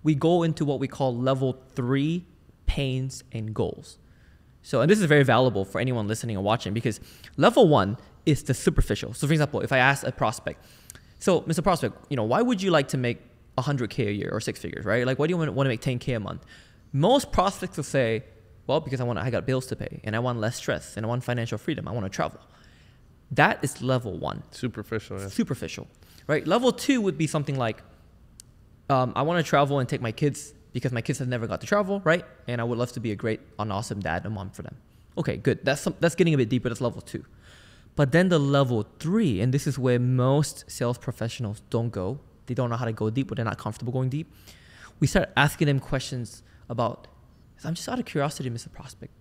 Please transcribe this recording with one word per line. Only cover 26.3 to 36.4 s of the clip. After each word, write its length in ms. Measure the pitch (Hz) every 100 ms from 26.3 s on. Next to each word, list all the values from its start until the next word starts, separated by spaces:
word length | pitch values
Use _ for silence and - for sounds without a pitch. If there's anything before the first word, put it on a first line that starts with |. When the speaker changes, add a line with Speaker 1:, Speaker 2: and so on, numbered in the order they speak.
| 151 147
Speaker 1:
Level 260 | 220 247
two 300 | 247 - 262
would 160 | 196 151
be 80 | 156
something 320 | 156 147 135
like, 240 | 117 - - - - - - - - - - - -
um, 200 | 135 127 -
"I 80 |
wanna 180 | 147 175
travel 380 | 151 147 139 143
and 100 | 123
take 120 | 131
my 100 | 120
kids 420 | 113 147 139 - - -
because 200 | 123 131
my 80 | 120
kids 180 | - 135
have 80 | 127
never 200 | 123 110
got 120 | 98
to 80 | -
travel, 340 | 208 190 202 180
right? 180 | 175 - - -
And 140 | 120
I 20 |
would 140 | 117 117
love 160 | 120
to 80 | -
be 100 | 113
a 40 | 101
great, 260 | 113 110 - -
an 120 | 107
awesome 280 | 98 117 101
dad 260 | 85 85 107
and 80 |
mom 180 | 104 104
for 100 | -
them." 160 | - - _ _ - -
Okay, 180 | - 82
good. 240 | 131 113 -
That's 160 | 147
some, 140 | - -
that's 160 | 165 -
getting 180 | 175
a 40 |
bit 100 | 147